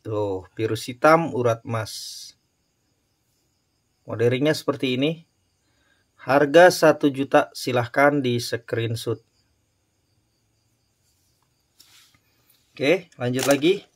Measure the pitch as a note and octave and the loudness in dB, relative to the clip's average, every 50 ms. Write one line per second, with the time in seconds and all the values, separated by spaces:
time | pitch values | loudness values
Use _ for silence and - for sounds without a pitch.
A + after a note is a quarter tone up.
0 | _ A2+ A2 G#2 G#2 G2+ F#2+ F#2 F#2 - _ - A2 A2 A2+ A2+ - - A#2+ - | _ -6 -6 -4 -4 -4 -6 -8 -10 -14 _ -6 -4 -4 -4 -6 -8 -12 -6 2
1 | - D3+ D#3+ E3 E3+ - - B2 A#2+ A#2 A2+ A2+ _ A2 A2+ A2+ G#2+ - - - | 4 4 6 4 2 -2 -4 -2 -2 -2 -2 -2 _ -8 -8 -6 -8 -10 -12 -14
2 | - - - - - - _ _ _ _ _ _ _ _ _ _ _ _ _ _ | -16 -16 -16 -18 -20 -20 _ _ _ _ _ _ _ _ _ _ _ _ _ _
3 | _ _ _ _ _ _ _ _ _ _ _ _ _ _ _ _ _ _ _ _ | _ _ _ _ _ _ _ _ _ _ _ _ _ _ _ _ _ _ _ _
4 | _ - G#2+ G#2+ A#2 A#2+ B2 B2+ C#3+ D3+ D3+ - - - C#3 B2 - C3 B2+ B2+ | _ -14 -4 0 0 0 0 0 0 -2 -2 -2 -4 -6 -4 -4 -4 -4 -2 -2
5 | C#3 D#3 E3+ E3 - _ _ _ _ _ _ _ _ _ _ _ _ _ _ _ | -2 -2 -4 -6 -14 _ _ _ _ _ _ _ _ _ _ _ _ _ _ _
6 | _ _ _ _ - B2+ C3 C#3+ D3+ C#3 C#3+ E3+ F3+ F3+ E3 - E3 D#3 D3 - | _ _ _ _ -4 0 2 2 2 6 8 8 8 8 6 4 4 2 4 4
7 | - D3 C3 C3 C3+ B2 - C#3+ - - _ - - C3+ A#2+ B2 A#2+ A#2 - D3 | 0 -2 -2 -2 -4 2 2 2 2 0 _ -10 -8 -2 -2 -2 -2 -2 0 4
8 | C#3 D3 C#3+ D3 B2+ B2 A#2+ A#2+ A#2 - - A#2 _ - - A#2 A2+ A2+ A2+ A2+ | 4 4 4 2 -2 -2 -2 -2 -4 -6 -8 -10 _ -8 -6 -4 -4 -4 -6 -6
9 | - A#2+ A2+ - _ _ _ _ _ _ _ _ _ _ _ _ _ _ _ _ | -6 -8 -8 -8 _ _ _ _ _ _ _ _ _ _ _ _ _ _ _ _
10 | _ _ _ _ _ _ _ _ _ _ _ _ _ _ _ _ _ _ _ _ | _ _ _ _ _ _ _ _ _ _ _ _ _ _ _ _ _ _ _ _
11 | _ _ _ _ _ _ _ _ _ _ _ _ _ _ _ _ - _ _ - | _ _ _ _ _ _ _ _ _ _ _ _ _ _ _ _ -20 _ _ -20
12 | _ _ _ _ _ _ _ _ _ _ _ _ _ _ _ - B2+ C#3+ E3+ F#3+ | _ _ _ _ _ _ _ _ _ _ _ _ _ _ _ -4 0 0 0 -2
13 | - _ _ - B2 B2 B2 C3 B2+ C3 C#3+ C3+ C#3+ F3 G3 G3 - _ _ | -4 _ _ -8 -6 -4 -4 -2 0 0 0 2 2 0 -2 -2 -6 _ _